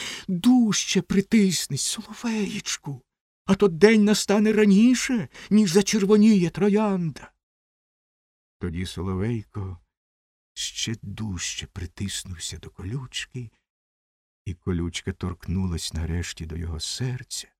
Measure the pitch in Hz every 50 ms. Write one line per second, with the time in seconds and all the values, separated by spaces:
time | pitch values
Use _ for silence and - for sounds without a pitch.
0 | - - - - - - 185 170 - 247 254 254 233 214 185 - - - - 190
1 | - - 180 196 190 - - 226 202 190 160 - - - 143 131 - - - -
2 | 202 - 214 - - 233 220 214 202 - 214 196 - - - - _ 147 143 120
3 | - _ _ _ _ _ _ _ _ - 196 - 208 196 165 151 190 220 226 214
4 | 208 202 214 - - - 196 220 208 214 220 214 214 202 190 196 226 247 254 233
5 | - - 254 226 160 - - - - - 196 214 214 185 156 208 196 - - 220
6 | 196 185 214 208 208 226 214 190 175 165 - 156 196 208 196 214 220 208 196 185
7 | 170 160 131 - - - _ _ _ _ _ _ _ _ _ _ _ _ _ _
8 | _ _ _ _ _ _ _ _ _ _ _ _ - 87 80 90 92 85 - 82
9 | 87 95 95 90 98 117 120 110 104 - - 107 98 95 87 - _ _ _ _
10 | _ _ _ _ _ _ _ _ _ _ _ - - - - - - 110 117 -
11 | - 104 95 98 110 107 92 85 - - - - - - - - 85 85 - -
12 | 101 98 - - - 98 87 82 - - - - - 82 - - 92 95 120 143
13 | 127 123 - - - - - 123 120 113 - _ _ _ _ _ _ _ _ _
14 | _ _ _ _ _ _ _ _ _ - 90 - _ 98 92 82 85 87 - -
15 | - 98 92 - - 90 85 - - - 85 95 92 90 85 78 - - - 80
16 | 80 80 82 87 85 - - - 82 80 80 82 85 87 80 73 - - - -
17 | 123 127 123 123 123 - - - - - _ _